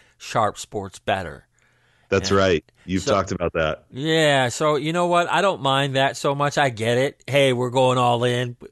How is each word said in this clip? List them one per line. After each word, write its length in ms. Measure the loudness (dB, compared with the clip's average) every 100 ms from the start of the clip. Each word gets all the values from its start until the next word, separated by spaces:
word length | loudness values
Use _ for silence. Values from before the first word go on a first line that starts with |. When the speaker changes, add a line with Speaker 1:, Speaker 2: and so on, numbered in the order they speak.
| _ _
Speaker 1:
sharp 400 | -6 -2 -2 -2
sports 420 | -10 -10 -10 -8
bettor. 480 | -4 -4 -4 -12 -20 _ _ _ _ _ _
Speaker 2:
That's 220 | -2 2
Speaker 1:
Yeah. 60 | 2
Speaker 2:
right. 260 | 4 2 -2 _ -6
You've 160 | -4
Speaker 1:
So 100 | 0
Speaker 2:
talked 200 | 0 -2
about 200 | -4 -4
that. 320 | -2 -2 -4 _
Speaker 1:
Yeah. 580 | -8 -2 2 2 2 0
So, 280 | 0 -2 0
you 180 | -2
know 140 | -2 0
what? 200 | 0 0
I 120 | 0
don't 180 | 0 0
mind 340 | 0 0 0 0
that 200 | 0 0
so 180 | -2
much. 220 | 0 0 0
I 140 | 0
get 260 | 0 0 0
it. 260 | 0 -4 -2
Hey, 260 | 2 2
we're 160 | 2 0
going 280 | 2 2 4
all 260 | 2 2
in. 320 | 0 -2 -4 -8 -20